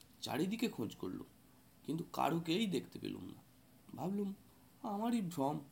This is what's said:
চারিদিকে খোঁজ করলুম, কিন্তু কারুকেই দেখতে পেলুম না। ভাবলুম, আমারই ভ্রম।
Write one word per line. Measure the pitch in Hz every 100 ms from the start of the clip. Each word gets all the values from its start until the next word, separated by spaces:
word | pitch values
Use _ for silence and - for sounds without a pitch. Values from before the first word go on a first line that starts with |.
| - -
চারিদিকে | - 123 185 226 220
খোঁজ | 170 107
করলুম, | - 92 104 - - - - - -
কিন্তু | - 160 -
কারুকেই | - 131 165 170 180 220
দেখতে | 135 - -
পেলুম | 52 50
না। | 92 - - - - - - -
ভাবলুম, | 165 202 196 202 - - - -
আমারই | 220 202 233 240
ভ্রম। | 175 160 135 151 -